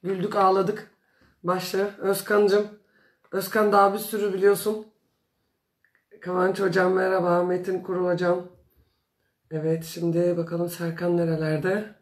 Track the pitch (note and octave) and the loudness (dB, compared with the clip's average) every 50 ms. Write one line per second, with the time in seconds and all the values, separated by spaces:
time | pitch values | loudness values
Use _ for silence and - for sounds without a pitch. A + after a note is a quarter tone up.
0 | - F3+ G3 F#3 F3 G#3 - G#3 G3 F#3 F#3+ G3 F#3+ F3+ G#3 - - - _ _ | -4 -4 -4 -4 -4 -4 0 2 4 4 4 4 2 0 -2 -6 -8 -16 _ _
1 | _ _ _ _ _ _ _ _ _ F3 F3+ F#3 F3+ - - F#3+ G3 G#3 G3+ - | _ _ _ _ _ _ _ _ _ -4 -4 -2 -4 -4 -2 -2 -2 -2 -4 -6
2 | - G3 G3 F#3+ - - G#3+ G#3 G#3 G3+ F#3+ G#3 G#3 G#3 - - _ _ _ _ | -2 -2 -2 -2 0 0 2 4 4 6 4 2 0 -2 -8 -20 _ _ _ _
3 | _ _ _ _ _ _ - F#3+ F#3+ F#3+ - A3 G#3+ G#3 G3+ G3+ G3+ G3 G3 G#3 | _ _ _ _ _ _ -6 -6 -6 -2 0 2 2 4 6 6 6 6 4 0
4 | G#3 - - G#3+ G3+ G#3 F#3+ F#3+ F#3 G3+ G3+ F#3 - G#3+ G#3+ G#3+ G#3+ - _ _ | -6 -6 -4 -2 -2 -2 -2 2 4 4 4 4 0 -4 -4 -4 -8 -14 _ _
5 | _ _ _ _ _ _ _ _ _ _ _ _ _ _ _ _ _ _ _ _ | _ _ _ _ _ _ _ _ _ _ _ _ _ _ _ _ _ _ _ _
6 | _ _ _ - - F3+ F3+ F3+ F#3 F#3+ F#3 F#3+ G3 F#3 E3 F#3+ F#3 F#3 F#3 F#3 | _ _ _ -16 -10 -6 -2 0 0 0 0 0 0 0 2 2 2 2 2 2
7 | F#3 F#3 F#3+ F#3 F3 F3 F3 F3 F3 F3+ F3+ F3+ F3+ - F#3 F3+ F3+ - F#3 F3+ | 2 2 0 0 2 2 2 2 2 0 -2 -2 -2 -4 -6 -6 -4 -6 -4 -2
8 | F3+ F3+ F3 E3+ F3+ F3 F3 F3+ F3+ - - _ _ _ _ _ _ _ _ _ | 0 0 0 0 2 0 0 0 -2 -10 -18 _ _ _ _ _ _ _ _ _
9 | _ _ _ _ _ _ _ _ _ _ D#3+ D#3 D3+ D#3+ D#3+ E3 D#3+ - - F3 | _ _ _ _ _ _ _ _ _ _ -8 -4 -2 -2 -2 -2 -4 -10 -10 -4
10 | E3+ E3+ E3 E3+ F3 F3 F3 E3+ E3 E3 E3+ E3+ E3+ F3 F3 - E3+ E3 E3 E3 | -2 0 0 2 2 0 0 -2 -4 -4 -4 -4 -4 -4 -6 -6 -6 -6 -6 -4
11 | F3 F3 F3 E3+ E3+ E3 D#3+ D#3+ D#3+ D#3 D#3 D#3 D3 F#3 F#3+ G#3+ G#3+ G#3+ - _ | -2 0 0 0 0 0 0 0 0 -2 -2 -2 0 -2 -2 -2 -4 -8 -14 _